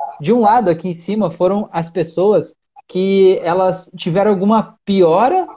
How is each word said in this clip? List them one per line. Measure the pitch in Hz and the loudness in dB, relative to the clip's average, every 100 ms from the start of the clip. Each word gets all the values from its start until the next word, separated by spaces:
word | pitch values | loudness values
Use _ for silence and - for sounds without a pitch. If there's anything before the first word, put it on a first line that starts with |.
| - - | -14 -8
De | 156 | -2
um | 240 | 0
lado, | 208 240 196 | 2 2 2
aqui | 165 185 | -2 -4
em | 165 | -10
cima, | - 214 185 | -6 -4 -4
foram | 165 185 202 214 | -2 -2 -2 -4
as | 165 165 | -6 -6
pessoas | 190 160 - 196 196 147 _ _ - - | -6 -6 -2 0 2 -2 _ _ -20 -10
que | 180 190 196 190 190 | -4 0 4 4 2
elas | 175 180 185 175 - 175 | 0 0 -2 -4 -10 -10
tiveram | 185 170 202 | -4 0 0
alguma | 196 202 220 208 _ | 0 2 0 -2 _
piora | - 196 170 170 247 370 359 | -4 2 4 4 2 0 -4